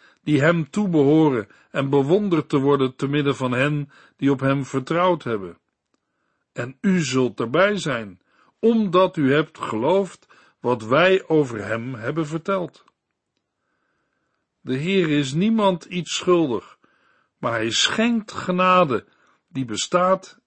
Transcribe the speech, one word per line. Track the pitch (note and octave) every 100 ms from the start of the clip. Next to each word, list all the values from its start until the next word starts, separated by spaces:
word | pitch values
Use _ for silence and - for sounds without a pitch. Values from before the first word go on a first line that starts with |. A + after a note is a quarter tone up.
| _ _
die | D3 C#3+
hem | D#3 E3+ D3
toebehoren | G#3 G3+ D#3+ C#3 D#3+ D#3 B2 G2 _ _
en | D3+ C3+
bewonderd | C#3 C3+ G3+ G3+ D#3+ -
te | C#3+
worden | C#3 C#3 C3 -
te | C3+
midden | D3 C#3+ B2+
van | B2+
hen | B2 D3 D3 D3 - _ _
die | C#3
op | C3+
hem | C3+ C#3 C3
vertrouwd | C3+ B2+ E3 F#3 E3+
hebben. | B2+ G#2+ F2+ - _ _ _ _ _ _ _ _ _
En | - B2 -
u | G3 F#3
zult | C#3 C3 B2 -
erbij | A#2 D3+ G3+ G3+
zijn, | D3+ A#2+ G#2 F2+ _ _ _ _
omdat | A3+ A3+ G3+ F3+ F#3 E3
u | C3+
hebt | D3 D3+ -
geloofd | - G#2+ C3+ G3 F#3+ - _ _ _ _
wat | B2 A#2+
wij | A2 C#3+ F#3 F#3+ -
over | D#3 C3+ A2 G2+
hem | A2+ B2 B2
hebben | A#2 D3+ D3
verteld. | D#3+ G3 F#3+ E3 - _ _ _ _ _ _ _ _ _ _ _ _ _ _ _ _ _ _
De | B2+ C3
Heer | E3+ G3 D#3+
is | D3 C3+
niemand | D3+ G#3+ A3+ G3+ F3+ -
iets | F3+ - -
schuldig, | - F3 D3 G#2 - _ _ _ _ _ _ _
maar | B2
hij | A#2 A2+
schenkt | - - - A#3 A3+ G3+
genade | - - F3+ F#3 F#3 D#3+ G#2+ - _ _ _ _
die | C3+ A#2+
bestaat | G#2 - F3+ F#3 F#3 - -